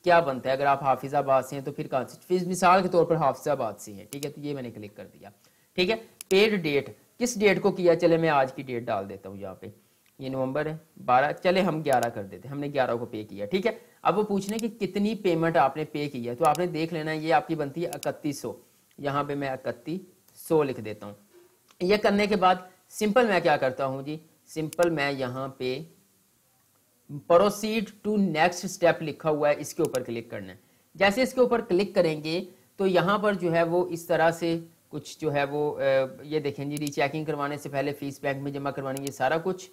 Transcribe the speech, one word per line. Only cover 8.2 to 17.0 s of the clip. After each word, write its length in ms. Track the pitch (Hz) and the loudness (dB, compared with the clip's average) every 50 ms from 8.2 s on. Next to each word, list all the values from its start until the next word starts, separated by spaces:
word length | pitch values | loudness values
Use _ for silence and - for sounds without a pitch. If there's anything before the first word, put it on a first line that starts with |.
| 165 160 | 4 4
आज 220 | 151 139 131 127 | 4 4 2 2
की 100 | - - | -2 -10
date 240 | 139 127 123 117 120 | -10 -6 -8 -6 -4
डाल 200 | 123 113 98 98 | -2 -4 -4 -4
देता 220 | 98 95 95 - 95 | -8 -12 -14 -14 -14
हूँ 120 | 101 98 | -12 -12
यहाँ 180 | 98 95 95 - | -12 -12 -14 -14
पे, 120 | 95 101 - _ _ _ _ _ _ _ _ - | -16 -18 -18 _ _ _ _ _ _ _ _ -12
ये 80 | 139 131 | -10 -6
नवंबर 400 | 135 131 131 131 135 147 151 156 | -4 -4 -4 -2 -2 -4 -4 -4
है 120 | 156 160 - _ _ - | -6 -8 -12 _ _ -8
बारह, 300 | - - 123 127 139 151 - | 0 4 4 4 4 2 -2
चले 260 | - - 185 180 190 | 0 0 2 2 4
हम 220 | 196 185 156 156 | 2 2 0 0
ग्यारह 260 | 156 143 131 123 117 117 | 0 2 2 2 2 0
कर 140 | - 110 | -4 -6
देते 260 | 101 98 90 92 - 131 | -10 -10 -14 -16 -14 -12
हैं, 60 | 139 | -10
हमने 140 | 143 143 143 | -8 -8 -4
ग्यारह 280 | 143 139 127 120 117 | 0 0 0 0 0
को 100 | 117 120 | -4 -4
पे 160 | 107 - 107 107 | -6 -8 -10 -10
किया, 220 | - 98 98 104 | -10 -10 -10 -6
ठीक 200 | 101 180 196 190 | -2 -2 0 0
है। 140 | 226 220 - - _ _ _ - | -2 -4 -4 -16 _ _ _ 0
अब 100 | - 170 | 0 2
वो 80 | 202 208 | 2 0
पूछने 340 | 208 208 196 196 196 214 226 | 0 -2 -2 -2 -2 0 2
कि 100 | 233 226 | 0 0
कितनी 440 | 226 - 202 180 - 208 202 208 226 214 | 0 -4 -6 -4 0 0 0 0 0 0
payment 340 | - 185 165 160 165 165 165 | 0 2 2 4 2 4 4
आपने 280 | 170 170 170 - 156 156 | 4 4 4 2 -2 -8
पे 200 | 151 - 151 147 143 | -6 -4 -6 -6 -4
की 160 | 143 123 117 | -6 -6 -6
है, 100 | 117 120 | -6 -2
तो 100 | 120 165 | 2 2
आपने 220 | 156 151 165 180 175 | 2 4 2 0 -2
देख 240 | 156 151 165 165 | -2 -2 -4 -2
लेना 180 | 175 156 | -4 -6